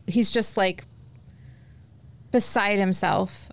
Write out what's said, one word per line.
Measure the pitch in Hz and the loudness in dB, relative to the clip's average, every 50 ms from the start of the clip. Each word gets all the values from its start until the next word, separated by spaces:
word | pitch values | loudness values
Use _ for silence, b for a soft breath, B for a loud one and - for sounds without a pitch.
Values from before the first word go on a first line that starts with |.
| - - | -8 -2
he's | 170 233 220 - | 0 0 0 2
just, | - 240 214 - - 220 | 0 0 -2 0 0 0
like, | 190 185 180 - - - - - - - - - - B B B B B B B B B B B B B - - - - - - - - | 0 0 0 -4 -10 -20 -20 -20 -20 -20 -20 -20 -20 B B B B B B B B B B B B B -20 -20 -20 -20 -20 -20 -8 -2
beside | - 247 233 - - 233 202 202 208 196 | 0 0 2 2 0 0 2 2 2 2
himself | 196 185 185 - - 175 - - 190 185 - - - - | 2 2 0 0 0 0 0 0 -2 -4 -6 -12 -20 -20